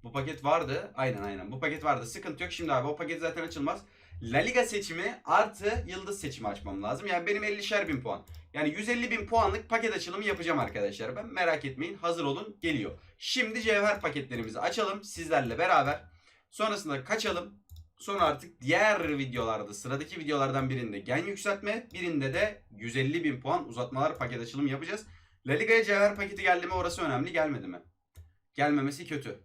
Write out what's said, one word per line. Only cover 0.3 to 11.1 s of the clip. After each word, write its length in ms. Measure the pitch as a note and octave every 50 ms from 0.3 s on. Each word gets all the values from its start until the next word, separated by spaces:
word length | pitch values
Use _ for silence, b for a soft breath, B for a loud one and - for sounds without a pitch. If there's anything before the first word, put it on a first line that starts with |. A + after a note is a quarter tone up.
| D#3 C3 C3+
vardı. 480 | C#3 D#3 E3+ D#3 C3+ C3 - - - -
Aynen, 280 | - C3 B2+ - G#2
aynen. 300 | G2+ G2+ G2 F#2+ - G#2
Bu 80 | C3+ C3
paket 240 | D#3 D3+ D3+ D3+ C#3+
vardı. 220 | D3+ C#3 - -
Sıkıntı 360 | - - - - D#3+ D3+ C3+
yok. 100 | F3 F3
Şimdi 200 | - - E3+ D#3
abi 160 | C#3 B2+ B2+ D3
o 80 | D3
paket 240 | - E3+ D3+ E3 D3+
zaten 220 | E3 D#3+ E3 E3
açılmaz. 420 | E3 D#3+ - D#3 C#3 D3+ F3 G3+ - B B B B B B B
La 160 | - A2+ A#2 C#3+
Liga 260 | E3 A#3 B3 - -
seçimi 560 | - G#3 G3+ G3+ - E3 E3 F#3 A3+ A#3+ - _
artı 600 | - B2+ G3 A3 G#3 - - G3 G#3 A3+ - -
yıldız 340 | - F#3+ F#3 G3 G3 G3+ -
seçimi 280 | - C3+ A#2+ - A2 G#2
açmam 340 | G2+ - - G2 F#2+ G2
lazım. 240 | G2+ - - - G#3
Yani 200 | G3+ F#3 F3 E3+
benim 180 | G3+ G3+ G3+ G#3
ellişer 440 | G#3 G3+ G#3 - - A3 G3+ G3 D#3+
bin 120 | D3+ C3
puan. 260 | - A2+ F2 - B B B B B B -
Yani 140 | C#3 D3+ D3+
yüz 200 | D3+ G3 G#3 A3
elli 220 | A#3+ A#3+ A#3+ A#3+
bin 160 | A#3 A3+ G3
puanlık 420 | - A3+ A3+ G#3+ G3 G3 A3+ A3 -
paket 280 | A3+ A3+ A3+ A3+ G#3+
açılımı 280 | - E3+ F3 F3 G3+ G#3+
yapacağım 340 | G#3 G3 - E3 E3 E3 C#3+
arkadaşlar. 580 | B2 - - - G2+ G2 G2+ - A2+ A2